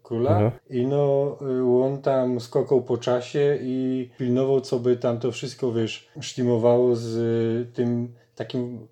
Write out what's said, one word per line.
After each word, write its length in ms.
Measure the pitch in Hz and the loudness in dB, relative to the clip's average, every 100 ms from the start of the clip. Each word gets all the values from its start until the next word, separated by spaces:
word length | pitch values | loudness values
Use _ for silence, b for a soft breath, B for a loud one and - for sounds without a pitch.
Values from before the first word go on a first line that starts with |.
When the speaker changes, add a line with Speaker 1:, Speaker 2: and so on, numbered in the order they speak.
Speaker 1:
króla. 280 | - 117 120 104 | -6 -2 2 2
Speaker 2:
Aha. 140 | 107 117 - | 2 -2 -6
Speaker 1:
I 160 | 127 131 | -4 0
no, 500 | 143 143 139 143 139 139 127 | 2 2 2 0 -4 -4 0
y, 220 | 127 123 | 2 4
on 180 | 131 139 | 2 -2
tam 380 | 139 131 127 123 | 0 0 0 -2
skakał 420 | 117 143 123 131 | -2 -2 2 2
po 160 | 123 120 | 2 -2
czasie 600 | 127 123 - 147 143 139 | 0 -2 -2 0 2 0
i 460 | 127 131 131 131 123 - | -2 -4 -2 -4 -6 -4
pilnował, 420 | 127 127 135 135 | 0 2 2 0
co 180 | 123 127 | 0 0
by 160 | 123 123 | 2 2
tam 220 | 123 117 | 0 -2
to 140 | 123 | -4
wszystko, 400 | 110 131 - 127 | -4 -8 -4 -2
wiesz, 360 | 113 110 - - - | 0 -2 -4 -16 -14
sztimowało 760 | 123 - 123 120 117 123 123 117 | -10 -2 2 4 4 6 4 2
z, 200 | 117 113 | -2 -2
y, 560 | 117 117 113 117 120 | 0 0 0 -2 -4
tym 400 | 123 120 120 120 b b | -2 -2 -2 -4 b b
takim 440 | - 123 127 123 117 110 | -12 -8 -6 -6 -10 -16